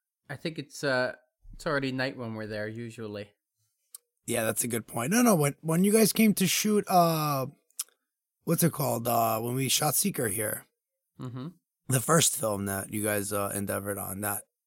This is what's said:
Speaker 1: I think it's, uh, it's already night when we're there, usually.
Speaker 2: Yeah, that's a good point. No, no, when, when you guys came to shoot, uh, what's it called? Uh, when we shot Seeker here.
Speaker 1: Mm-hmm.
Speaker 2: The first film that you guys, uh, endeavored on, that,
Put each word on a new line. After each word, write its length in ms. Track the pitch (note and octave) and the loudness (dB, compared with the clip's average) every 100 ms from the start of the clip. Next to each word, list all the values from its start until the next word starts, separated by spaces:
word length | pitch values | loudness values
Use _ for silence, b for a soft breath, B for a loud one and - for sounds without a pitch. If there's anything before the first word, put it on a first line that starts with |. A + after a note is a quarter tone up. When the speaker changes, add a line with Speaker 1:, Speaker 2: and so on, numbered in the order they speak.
| _ _ - | _ _ -16
Speaker 1:
I 80 | C3+ | -8
think 200 | E3+ D#3+ | -8 -8
it's, 260 | C#3 - D3 | -12 -6 0
uh, 260 | B2+ B2+ - _ _ - | 0 0 -4 _ _ -20
it's 160 | - F3 | -10 -2
already 240 | C#3 C3+ | -2 -2
night 260 | C3 C3 B2+ | -2 -4 -6
when 160 | A#2 | -8
we're 140 | A2 G#2+ | -8 -8
there, 200 | G#2+ G#2+ | -6 -6
usually. 600 | A2 A#2 A2+ G#2+ G#2 G#2 _ _ _ _ _ _ - _ _ - | -8 -10 -10 -10 -10 -12 _ _ _ _ _ _ -20 _ _ -4
Speaker 2:
Yeah, 200 | A#2 A2+ | -2 0
that's 180 | A2 | -2
a 60 | B2 | -2
good 180 | A#2 - | -4 -4
point. 240 | - B2+ | -4 0
No, 100 | A3+ | 4
no, 140 | A#3+ F3+ | 6 6
when, 180 | C#3+ - | 4 0
when 220 | D#3+ E3 | -2 2
you 80 | G3 | 4
guys 220 | A3 G#3+ | 6 4
came 200 | - A3 - | 6 4 4
to 120 | F#3+ | 2
shoot, 380 | - G#3+ G#3 - | 2 2 2 4
uh, 600 | F#3 E3+ D#3+ D3+ C#3 C3 - _ - - _ _ _ _ _ - | 6 6 4 0 -2 -4 -10 _ -12 -12 _ _ _ _ _ -2
what's 180 | E3+ | 2
it 80 | E3 | 2
called? 340 | - C3+ A#2 A#2 | 2 -2 0 2
Uh, 320 | A#2 A2+ A2 | 2 2 0
when 120 | A#2+ | -2
we 140 | B2+ C3 | -2 0
shot 260 | - D3+ - | 2 2 2
Seeker 340 | G3+ - A#2 | 0 0 -2
here. 360 | G2+ G#2+ - - _ _ _ _ - | -2 -4 -6 -10 _ _ _ _ -14
Speaker 1:
Mm-hmm. 280 | B2+ B2+ C#3+ - _ _ - | -12 -10 -12 -14 _ _ -2
Speaker 2:
The 100 | C3 | -2
first 380 | - D#3+ - - | 2 4 4 0
film 280 | A2 G2+ G2 | -2 -2 -4
that 280 | G2 F#2+ | -4 -6
you 100 | G#2 | -4
guys, 280 | G#2+ G#2 G2+ | -2 -2 -2
uh, 180 | G#2 G2+ | -4 -4
endeavored 460 | G2+ G2+ G2+ G2+ G2 | -4 -4 -4 -4 -6
on, 220 | F#2+ F#2+ | -8 -6
that, 220 | G#2 G2 - _ | -6 -6 -10 _